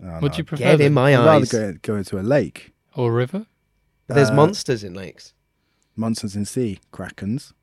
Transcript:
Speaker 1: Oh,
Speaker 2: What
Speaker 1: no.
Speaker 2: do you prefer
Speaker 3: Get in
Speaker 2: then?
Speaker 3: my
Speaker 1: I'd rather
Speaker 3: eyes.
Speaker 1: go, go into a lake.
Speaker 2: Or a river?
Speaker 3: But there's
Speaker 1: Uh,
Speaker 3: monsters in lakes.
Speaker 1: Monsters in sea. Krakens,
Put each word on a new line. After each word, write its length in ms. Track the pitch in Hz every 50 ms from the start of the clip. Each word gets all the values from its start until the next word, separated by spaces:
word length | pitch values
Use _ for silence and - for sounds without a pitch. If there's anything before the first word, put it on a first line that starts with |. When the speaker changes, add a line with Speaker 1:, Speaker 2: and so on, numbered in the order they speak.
Speaker 1:
Oh, 40 | 90 90 85
Speaker 2:
What 80 | 80
Speaker 1:
no. 60 | - 143
Speaker 2:
do 80 | 151 -
you 60 | 156
prefer 200 | - 160 143 120
Speaker 3:
Get 80 | 131 156
in 40 | 147
Speaker 2:
then? 140 | 147 143 147
Speaker 3:
my 180 | 127 127 143 139
Speaker 1:
I'd 40 | 120 120
rather 40 | 160 156 147
Speaker 3:
eyes. 100 | 127 -
Speaker 1:
go, 220 | - 113 107 101 82 -
go 140 | - - 107
into 220 | 104 95 - - 98
a 40 |
lake. 500 | 95 113 143 147 104 69 - - - - _ _ _ _ _
Speaker 2:
Or 140 | - 123 117
a 40 | 117
river? 320 | 117 123 123 - 196 220 - _ _ _ _ _ _ _ _ _ _ _
Speaker 3:
But 80 | - 131
there's 160 | - 139 110
Speaker 1:
Uh, 40 | 110
Speaker 3:
monsters 480 | 135 151 175 208 - - - 131 107
in 120 | 101 95 87
lakes. 400 | 95 95 78 - - - - _ _ _ _ _ _ _ _ _ _ _ _ _
Speaker 1:
Monsters 400 | 110 113 113 113 - - 104 95
in 80 | 104 101
sea. 340 | - - 127 127 107 95 - _ _
Krakens, 600 | - - 92 - - - 98 98 117 147 - - _ _